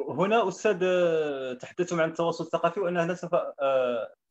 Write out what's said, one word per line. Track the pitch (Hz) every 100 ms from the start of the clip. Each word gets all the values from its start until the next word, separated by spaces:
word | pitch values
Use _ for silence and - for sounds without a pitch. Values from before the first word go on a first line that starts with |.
| 143
هنا | 135 196 226 190
أستاذ، | 185 220 180
آه، | 185 180 170 160 151 135 131
تحدثتم | 123 - - 175 175
عن | 160
التواصل | 160 165 165
الثقافي، | 165 165 170 202
وأنا | 180 175
هنا | 170
سوف، | 175 175
آه، | 165 139 - 139 131 127 120 107 - _